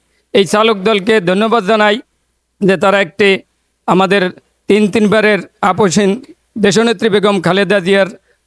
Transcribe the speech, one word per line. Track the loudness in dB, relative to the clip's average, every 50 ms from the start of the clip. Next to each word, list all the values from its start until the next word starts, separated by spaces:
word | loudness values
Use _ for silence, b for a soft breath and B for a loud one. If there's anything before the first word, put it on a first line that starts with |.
| _ _ _ _ _ _ -2
এই | -2 0
চালক | 0 0 0 0 0 0
দলকে | -2 -2 -2 -2 -2 0 0 0 0
ধন্যবাদ | 0 0 -2 0 0 0 0 -2 0
জানাই | 0 0 0 2 0 0 -2 -6 _ _ _ _ _ _ _ _ _ _ -4
যে | 0 0 0
তারা | 2 2 0 2 0
একটি | 0 -2 -2 0 0 2 0 0 -4 _ _ _ _ _ _ _ _ -2
আমাদের | 0 0 0 0 0 0 -2 -4 -6 -10 -20 _ _ _ _ 0
তিন | 0 2 2 0
তিনবারের | 0 0 0 2 2 2 2 2 0 -2 -4 -8 _ _
আপসীন | -4 -2 0 0 0 0 0 0 0 0 -2 -4 -8 -16 -20 _ _ _ -6 -2
দেশনেত্রী | 0 0 2 2 2 0 0 -2 -2 0
বেগম | 0 0 0 0 0 0
খালেদা | 0 0 0 0 0 0 0 -2
জিয়ার | 0 0 0 0 0 -2 -4 -10 _ _ _ _ _